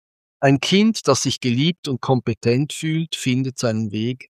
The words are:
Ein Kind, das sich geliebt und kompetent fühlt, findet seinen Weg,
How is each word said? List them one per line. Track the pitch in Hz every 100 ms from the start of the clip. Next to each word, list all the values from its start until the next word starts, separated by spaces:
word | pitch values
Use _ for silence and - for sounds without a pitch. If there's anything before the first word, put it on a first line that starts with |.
| _ _ _ -
Ein | 135 139
Kind, | - 190 220 214 -
das | 123
sich | 139 -
geliebt | 131 120 156 175 -
und | 127
kompetent | - 127 - 110 120 123 147
fühlt, | - 160 160 165 -
findet | 131 127 131 127
seinen | 120 110 110
Weg, | 107 117 127 -